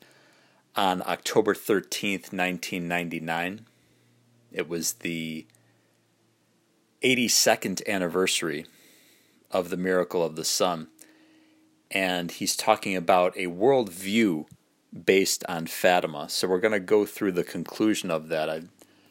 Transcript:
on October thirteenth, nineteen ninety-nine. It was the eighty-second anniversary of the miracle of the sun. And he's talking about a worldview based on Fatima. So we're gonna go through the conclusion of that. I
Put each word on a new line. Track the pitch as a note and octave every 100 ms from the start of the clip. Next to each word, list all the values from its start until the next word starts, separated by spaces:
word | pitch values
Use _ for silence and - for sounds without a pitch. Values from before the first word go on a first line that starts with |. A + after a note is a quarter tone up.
| - _ _ _ _ _ _
on | - F#2+ F#2
October | - F2 - - G#2
thirteenth, | F#2+ - G2 - - G#2 F#2 -
nineteen | G2 F#2 F2+ - F#2 E2+
ninety-nine. | F2 E2+ E2 D#2+ E2 F2+ A2 A#2 _ _ _ _ _ _ _ _
It | F#2 E2
was | E2+ D#2+
the | - F2 E2 D#2+ D#2 - _ _ _ _ _ _ _ _ _ _ _ _ _ _ _
eighty-second | B2+ B2+ A2 - A#2+ A2 G2+ F#2 -
anniversary | G2 F2 F2+ F#2 - E2 D2 - _ - _ _ _ _ _ _
of | F#2+ F2
the | F2+
miracle | F#2 F#2 F2 F2+
of | D#2+ D#2
the |
sun. | D#2 - F#2 E2 D#2+ - - _ _ _ _ _ _ _ -
And | F#2+ F#2+ F2+ E2+
he's | - G2 -
talking | - G#2+ G#2 F#2
about | E2+ F2+ F#2 G2
a | F2+
worldview | F2 B2 C3+ G2+ E2+ G2 A2+ G#2+ D2+ - - _ _ _ E2+
based | F2 F#2+ F#2 - -
on | E2+ E2
Fatima. | - F#2 F2+ E2+ D2 D#2+
So | - F#2
we're | F2+
gonna | G#2+ G#2
go | F2+ G#2+
through | G2+ - G2+
the | F2
conclusion | - F2+ E2 - A2 G2+ F#2
of | D#2+ D#2+
that. | D#2+ D#2+
I | D#2+ F2 _ - _ _